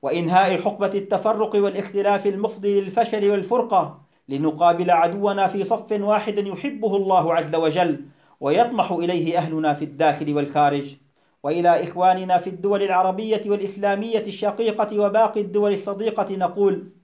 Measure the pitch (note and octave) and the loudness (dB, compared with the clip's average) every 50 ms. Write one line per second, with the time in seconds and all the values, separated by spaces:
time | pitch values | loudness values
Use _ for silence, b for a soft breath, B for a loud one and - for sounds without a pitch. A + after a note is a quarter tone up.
0 | - C3+ C#3+ F3 E3+ D#3+ F3+ F#3 G3 F#3 F#3+ E3 - G#3 G3+ - G3+ F#3+ G3 G3+ | -4 -2 -2 -2 0 4 4 4 4 4 2 0 -2 -2 -2 -2 -2 -2 -2 -4
1 | G3 - G#3+ F#3 - G#3+ A3 G#3 A3 G#3+ - G#3 G3+ G3+ F#3 F#3+ G3 G3 - G3+ | -2 -2 -2 0 0 0 0 0 -2 0 2 2 0 2 0 -4 -8 -6 -4 0
2 | G3 G3+ G3+ G3 G3+ G#3 G3 F#3+ G#3 G#3+ G#3+ - G3 G3+ G3+ G3+ G3 F#3+ F#3 A#3 | 2 2 2 2 0 -2 -2 -2 -4 -6 -6 -4 -2 0 0 0 0 0 0 0
3 | A#3 A#3 A3 G#3+ G3+ G3+ G#3 G3+ F#3 F#3+ A3+ B3+ A#3+ A#3 G#3+ F#3 D#3+ D3+ - b | 0 0 0 0 2 2 2 2 0 0 0 0 0 2 2 2 2 0 -6 b
4 | b b b b b - C#3 C#3 D3+ D#3 D3+ D3+ E3+ F3 E3+ E3+ F3+ F3 F3 E3 | b b b b b -8 -4 0 0 0 0 4 4 4 4 4 2 2 4 4
5 | E3 E3+ F3+ G3+ G3+ G3+ G3 G3+ G3 F#3 G3 G3+ F#3+ G3 A3+ G#3+ - - A3 G#3 | 4 2 0 0 -2 -2 0 2 0 0 0 -2 -2 -2 -2 -4 -2 -4 -4 -2
6 | G3 G#3 G#3+ G#3 G#3 A3+ G3+ G3+ G3+ G3 F#3+ D3 - C#4+ - G#3+ G#3+ A3 F#3+ G3 | 0 2 0 0 0 -2 -4 -4 -4 -4 -6 -6 -8 -8 -8 -4 -4 0 0 0
7 | G3 F#3+ F#3+ F#3 D#3 E3 E3 E3+ D#3+ D3+ D#3 D#3+ E3 D#3+ D3 F3 F3+ E3+ D3+ C#3 | 2 4 2 2 4 4 0 0 0 0 -2 0 0 0 2 2 2 0 0 -4
8 | - B B B B B B B - C#3 D3+ F#3+ A#3 A#3+ B3 G#3+ F3+ - F#3 D#3+ | -6 B B B B B B B -2 0 2 4 2 2 2 -2 -2 0 0 -2
9 | E3+ F3 F3+ E3+ D#3 D#3 E3+ E3+ D#3 D#3+ D#3+ D#3 D#3 D3+ C#3+ - D#3+ C#3+ - - | -2 -2 -2 -2 -2 0 0 0 0 -2 -4 -2 0 0 0 -2 -4 -10 -4 0
10 | D#3+ D#3 C#3+ D3 D#3+ D3 D3 D3 C#3+ C#3+ - D3+ D3 C#3+ C#3+ C#3+ C#3 C#3+ - _ | 2 2 2 0 -2 -2 -2 -2 -2 -2 0 2 2 2 2 0 -6 -8 -14 _
11 | _ _ _ _ _ _ _ _ _ C#3+ D#3 F3 E3+ F3 E3+ D3+ F3 E3+ - F#3 | _ _ _ _ _ _ _ _ _ -4 -2 2 4 4 4 4 2 -4 -4 2
12 | F3+ F#3 F#3 F#3 F#3 F3+ A#3+ A#3 A3+ G3 F3+ E3+ F3 G3+ G3+ G3 G3 F#3+ F#3 F3+ | 4 4 4 2 0 0 0 0 0 -2 -10 -4 -2 0 0 0 0 0 2 2
13 | F#3 F#3+ F#3 F#3+ A3 A3 G#3+ G#3 G#3+ G#3 G3+ G3 F#3+ G3 G3 G3 G3 G3+ G3 G3+ | 2 2 0 -2 -2 -2 -2 -2 0 -2 -2 -2 -2 -6 -8 -2 -2 -2 0 -2
14 | G#3+ A#3 A3+ G#3+ G#3+ G#3 F#3+ G3 - G#3 G3+ G3+ A3+ A3+ G#3 G#3+ G#3+ G#3 G#3 G#3 | -4 -2 -2 -4 -4 -4 -8 -4 -4 -4 -2 0 -2 -2 0 -2 -4 -2 0 0
15 | G#3 G3+ G3 A3 A3+ G#3+ G#3+ G#3+ G#3 G3 F3 G#3 G#3 G#3 G3+ G3 G3 G3+ G3+ G3 | 0 2 4 4 2 2 2 -2 -4 -2 0 0 0 2 0 -2 -4 -8 -6 -4
16 | A3 A3 G#3+ - G3 G3 G3 F#3+ F#3 F3 - G#3 G3+ G3 F#3 F3+ - - - _ | -4 -4 -2 -2 -4 -4 -2 -2 -2 -4 0 2 2 2 2 0 -6 -14 -20 _